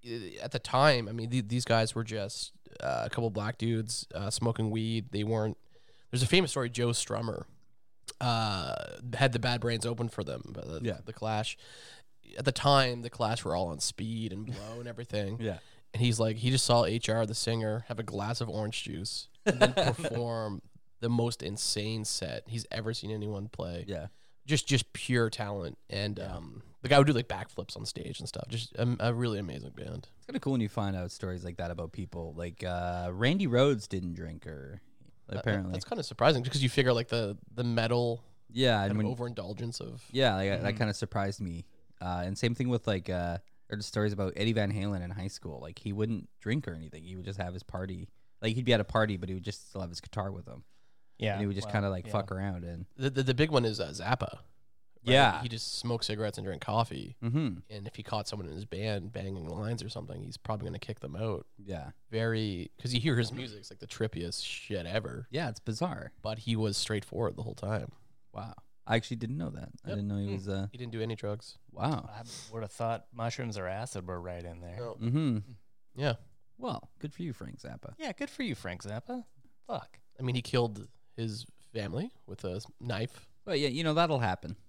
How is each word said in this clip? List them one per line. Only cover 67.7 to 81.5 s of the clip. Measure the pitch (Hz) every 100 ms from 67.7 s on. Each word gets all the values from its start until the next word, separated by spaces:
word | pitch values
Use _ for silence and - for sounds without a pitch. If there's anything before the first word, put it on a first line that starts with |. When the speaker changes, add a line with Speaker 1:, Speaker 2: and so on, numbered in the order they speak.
| 107 - - - - -
Speaker 2:
Wow. | - 107 - - - -
I | 113
actually | 113 117
didn't | 113 139
know | 165
that. | 69 - - -
I |
Speaker 1:
Yep. | 101
Speaker 2:
didn't | 101
know | 101
he | 101
Speaker 3:
Hmm. |
Speaker 2:
was, | 98 98
uh, | 98 98
Speaker 1:
He | 120
didn't | 123
do | 113
any | 113 113
drugs. | 104 104 - - -
Speaker 2:
Wow. | - 139 139 -
Speaker 3:
I | 104 117 - -
would | 110
have | 107
thought | - 113 113 -
mushrooms | 117 117 - 120 104
or | 92
acid | 95 123 101 90
were | 90
right | 87 87
in | 87 85
there. | 87 90
Speaker 1:
No. | 120 107
Speaker 2:
Mm-hmm. | 113 135 156 110 104 117 - - - -
Speaker 1:
Yeah. | 143 113 - - - -
Speaker 2:
Well, | 240 - - -
good | 151
for | -
you, | 175
Frank | 123 64 -
Zappa. | - 62 - -
Speaker 3:
Yeah, | 311
good | 196 285
for | -
you, | 247 131
Frank | 95 87
Zappa. | 101 107 - 247 233 - - - -
Fuck. | 240 - - - -
Speaker 1:
I |
mean, | 127 123
he |
killed | 113 127 117 101 104 - - -
his | 113 107 120